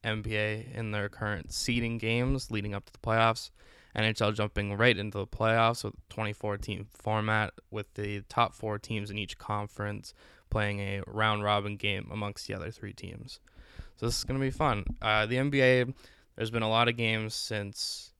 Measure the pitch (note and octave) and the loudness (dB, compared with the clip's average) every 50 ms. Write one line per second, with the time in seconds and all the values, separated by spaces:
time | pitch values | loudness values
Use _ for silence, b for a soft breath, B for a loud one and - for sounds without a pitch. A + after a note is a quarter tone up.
0 | - A2+ G#2+ G#2+ G#2 A2 G#2+ G#2+ G#2+ G#2+ G#2+ G#2+ A2+ B2+ C3+ - A2+ G#2+ G#2 G#2 | -2 -2 -2 -2 -2 -2 0 2 2 2 0 -4 -6 -8 -8 -6 -4 -2 -2 -2
1 | G2+ G#2 - - A2 G#2 G#2 F2 D#2+ - - - - - A#2+ A#2+ A#2 A#2 A#2 A2+ | -2 -4 -4 -4 -2 -2 -2 -2 -4 -6 -6 -4 -2 0 0 2 2 0 -2 -2
2 | A2 A2 A2+ A#2+ B2 C3 C#3 C3 - - A2 G#2+ G2 G#2 G2+ G#2 - - - - | 0 0 2 2 2 2 0 0 -2 -4 -4 -2 -2 -2 -4 -6 -8 -10 -20 -6
3 | - A2+ A2+ A2+ A2+ A2+ A2+ - - - B B B B B B B B B G#2 | -2 2 4 6 6 4 4 2 -6 -12 B B B B B B B B B 0
4 | A2 A2 A2 - A2 G#2 G#2+ G#2+ G#2 G#2 - G#2 G2+ G2+ G2+ G2 A#2 B2 A2+ F2+ | 0 2 2 2 2 2 2 0 -2 0 0 -2 -2 -2 0 4 4 4 4 4
5 | G#2 G#2+ - A#2+ A#2 - - - A2+ A2+ A2+ A#2 A2+ A2+ A#2 - - G#2+ - - | 0 -4 -4 -6 -6 -6 -4 0 2 4 4 6 4 4 2 0 -6 -8 -8 -10
6 | - _ - - A2 G#2 G#2 - - G#2+ G2+ G2+ - - G#2 F2+ G2+ - - - | -20 _ -6 -4 -4 -4 -4 -4 -4 -4 -4 -4 -4 -6 -6 -6 -8 -12 -16 -8
7 | - A2 G#2+ G#2+ G#2+ A2 A2 G#2+ G#2+ F#2+ - - _ _ - G#2+ G2+ _ _ - | -2 0 0 2 2 4 4 2 2 0 -4 -12 _ _ -10 -10 -10 _ _ -6
8 | G#2 G2+ G#2 G2+ G2+ _ - - A#2 G#2+ - - - A2 G#2 G#2 - - A2+ G#2+ | -6 -4 -4 -6 -8 _ 2 2 2 2 2 -6 -4 -4 -4 -4 -4 -4 -4 -4
9 | G2+ G2+ G2+ G#2+ G2+ - - - - - G#2+ G#2 G#2 G2+ - - G#2 G#2 G#2 G2+ | -4 -4 -4 -6 -6 -6 -8 -14 -6 -4 -4 -4 -4 -6 -6 -6 -6 -4 -4 -8
10 | - - B B B B B B B B - A2 G#2+ G#2 G2+ G2+ G2+ G2 G2 G2 | -10 -14 B B B B B B B B 0 0 0 0 0 -2 -4 -4 -4 -6
11 | - - - G#2+ A2 A2 G#2+ G#2 G#2 G#2 G#2 G#2 G2+ G#2 G#2 G2+ - G#2 G2+ G2 | -6 -6 -2 2 2 2 2 2 2 4 2 2 2 -2 -4 -2 -2 -2 -2 -2
12 | - - E2+ G#2+ G#2 G2+ G2+ - - - G#2 F#2+ E2+ D#2+ A2+ - - G2+ - - | -4 -6 -6 -4 -4 -4 -6 -8 -8 -8 -6 -6 -6 -8 -10 -10 -12 -12 -12 -12
13 | - F2+ - - A#2 C3 - - _ B B B B B B B B B B - | -12 -12 -12 -12 -14 -16 -16 -18 _ B B B B B B B B B B -2
14 | - A#2 A2+ - - - C3 C3+ C3+ C3 C3 - D3+ C#3+ A#2 G#2 F#2 - - - | -2 0 0 0 -2 -2 0 0 0 0 0 2 2 2 2 2 -2 -4 -6 -2
15 | - A2 G#2+ G#2+ G#2+ G#2+ B2 B2+ C3+ C#3+ C#3+ C#3 C3 B2+ B2+ B2+ B2 B2 C3 B | 0 2 4 4 4 2 2 2 2 2 4 6 8 8 8 6 4 2 -4 B
16 | B B B B B B _ - A2 G#2+ A2+ A#2 A2+ A2 A2 A2+ A#2 A#2+ A#2 A#2 | B B B B B B _ -6 -4 -2 0 0 2 4 4 4 4 4 2 2
17 | A#2 A2+ A2 A2 A2 G#2+ - - - - A2+ G#2 G2+ G2+ G2+ - - - - - | 2 2 2 0 -2 -4 -6 -6 -6 -4 -4 -4 -4 -6 -6 -6 -6 -6 -6 -8
18 | - - _ | -12 -18 _